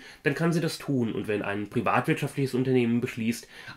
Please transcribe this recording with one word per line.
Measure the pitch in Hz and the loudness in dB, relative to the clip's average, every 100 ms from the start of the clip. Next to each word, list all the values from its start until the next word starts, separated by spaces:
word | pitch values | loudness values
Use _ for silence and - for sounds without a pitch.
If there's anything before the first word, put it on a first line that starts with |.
| - - | -4 -4
dann | 151 139 | -2 2
kann | 170 | 2
sie | 165 | 2
das | 156 - | 0 -4
tun. | - 131 113 | -2 0 0
Und | - 101 | -2 -2
wenn | 104 | -2
ein | 101 104 104 | -2 -4 -2
privatwirtschaftliches | 123 98 110 156 151 143 - 131 | 0 2 2 2 0 0 -2 -2
Unternehmen | 123 131 127 120 120 | 0 4 4 4 2
beschließt, | 120 - 110 117 - - - | 0 -2 -2 -2 -6 -18 -12